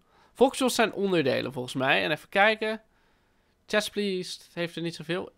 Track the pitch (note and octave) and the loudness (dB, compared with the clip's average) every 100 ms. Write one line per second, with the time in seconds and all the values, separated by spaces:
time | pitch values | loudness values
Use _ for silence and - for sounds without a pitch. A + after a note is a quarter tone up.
0 | _ _ _ - B3+ - B3+ - G#3+ - | _ _ _ 2 2 4 0 2 0 0
1 | G3 F3 C3 A#2+ A#2+ C#3 B2 C3+ C3 F3 | 0 2 2 0 -2 -6 -8 -2 2 2
2 | F3+ D3+ - G3+ G#3 G#3+ A3 A3 _ _ | 0 -4 -2 2 4 2 -2 -6 _ _
3 | _ _ _ _ _ _ - G#3 - C#3+ | _ _ _ _ _ _ -4 -2 -2 -2
4 | G#3 F#3 F3 - - - E3+ E3 E3+ E3 | -2 -2 -6 -12 -12 -8 -6 -6 -8 -8
5 | D#3 F3+ - | -6 -6 -6